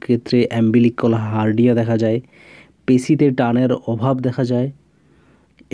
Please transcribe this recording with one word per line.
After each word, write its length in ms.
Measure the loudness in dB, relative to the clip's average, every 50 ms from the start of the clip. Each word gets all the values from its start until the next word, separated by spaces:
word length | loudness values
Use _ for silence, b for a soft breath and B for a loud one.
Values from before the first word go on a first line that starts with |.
| -2
ক্ষেত্রে 340 | -2 -2 -2 -2 0 0 0 0 0
অ্যাম্বিলিকাল 600 | 0 0 0 2 4 2 2 2 0 0 0 0 0 -2 -2 -4
হার্ডিয়া 420 | -2 -2 0 0 0 2 2 2 2 0
দেখা 160 | 0 0 0 0 0
যায়, 140 | 0 -2 -4 -6 B B B B B B B B B B _ _
পেশিতে 400 | 0 0 2 2 0 0 2 2 2 2 0
টানের 320 | 0 0 0 0 0 0 -2 -4 -4 -6
অভাব 220 | -4 -2 0 0 0 0 -2
দেখা 180 | -4 -4 -2 -2 -2
যায়, 160 | -2 -2 -2 -4 -8 _ _ b b b b b b b b b b b b b b b _ -4